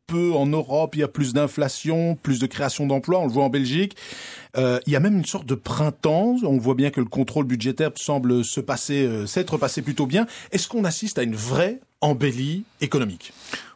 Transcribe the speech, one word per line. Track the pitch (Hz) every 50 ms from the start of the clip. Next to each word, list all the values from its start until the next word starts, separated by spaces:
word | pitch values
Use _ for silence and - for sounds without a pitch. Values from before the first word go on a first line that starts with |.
| _ -
peu | 165 170 175 175 165
en | 143 139 143
Europe. | 151 156 143 127 139 151 160 151 -
Il | 151
y | 147
a | 143
plus | - 151 123 123 120
d'inflation, | 143 147 139 - - 147 135 - - - 151 160 165 170 170 165
plus | 131 - 147 135 120
de | 127 127
création | - - 143 135 - - 147 139
d'emplois. | 139 135 - - 180 185
On | 170 135
le |
voit | 113 131 139
en | 135
Belgique. | 120 143 135 123 135 165 196 196 - - - - - - - - - - - - - 127
Euh, | 131 123 123 127 - -
il | 147
y |
a | 135
même | 156 208 208 190
une | 147
sorte | - - - -
de | 123 135
printemps. | - - - - - 151 151 143 - - 156 156 170 202 240 247 254 240
On | 160 135 131
voit | 110 127 135
bien | 123 139 143
que | 143 139
le | 120 110
contrôle | - - 131 - - 151 143
budgétaire | 123 127 120 107 131 127 - 156 151 -
semble | - - - 147 139 127 123 123 123 117
se | - - -
passer, | 107 - 131 120 - - 143 139 135
euh, | 123 113 110 104 104
s'être | - 180 180 - 156 151
passé | 139 127 - 165 123
plutôt | 147 135 - 147 127
bien. | 143 202 226 226 - - - -
Est-ce | - 190 - -
qu'on | - 233 202
assiste | 175 156 - 214 208 - -
à | 123
une | 117 110
vraie | 107 107 120 131 143 175 196 240 262 - _ _ _
embellie | - 147 147 120 135 143 117 120 131 143 160 190 220 - _ _
économique ? | 151 139 - 143 123 104 90 85 - - - - - - - - - - -